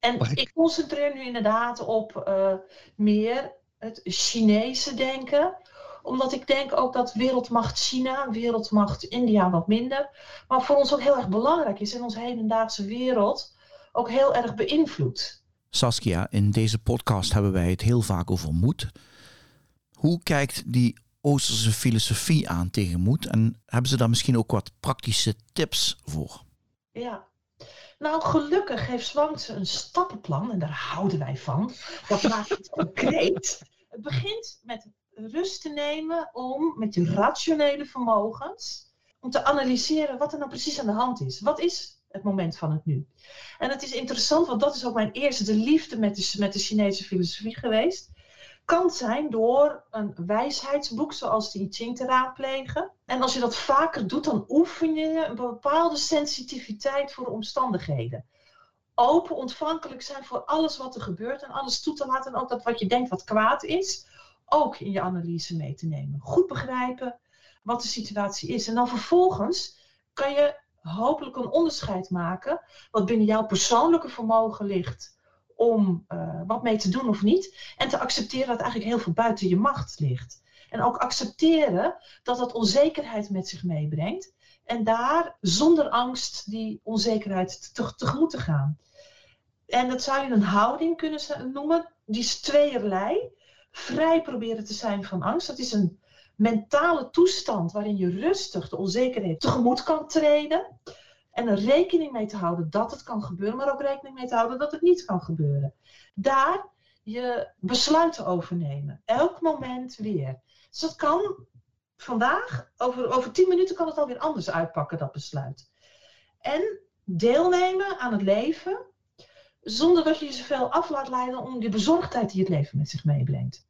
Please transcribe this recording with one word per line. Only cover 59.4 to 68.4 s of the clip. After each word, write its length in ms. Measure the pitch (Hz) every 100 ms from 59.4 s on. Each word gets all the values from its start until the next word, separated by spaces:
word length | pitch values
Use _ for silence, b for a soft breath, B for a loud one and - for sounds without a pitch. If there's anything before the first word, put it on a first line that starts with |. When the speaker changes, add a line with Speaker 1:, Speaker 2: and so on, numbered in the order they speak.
| 254 - 311 320 - 254
Speaker 1:
zijn 220 | - 277
voor 200 | 269 247
alles 320 | - 311 320 -
wat 180 | 262
er 60 | 254
gebeurt 400 | - 175 226 277
en 80 | 277
alles 320 | 262 269 -
toe 120 | -
te 120 | 294 269
laten. 280 | 262 262
En 60 | 233
ook 80 | -
dat 140 | -
wat 160 | 233 226
je 80 | 196
denkt 220 | 240 254
wat 140 | 190
kwaad 380 | - 214 220 285
is, 420 | - 330 381 - B B B B _
ook 300 | 302 294 -
in 120 | 202
je 100 | 190
analyse 560 | 180 180 170 170 - 170
mee 180 | 143
te 120 | 143 165
nemen. 340 | 147 139 143
Goed 260 | - 349 370
begrijpen 720 | - 254 254 247 254 254 - b b b b
wat 200 | 208 240
de 60 | -
situatie 600 | - 208 208 202 196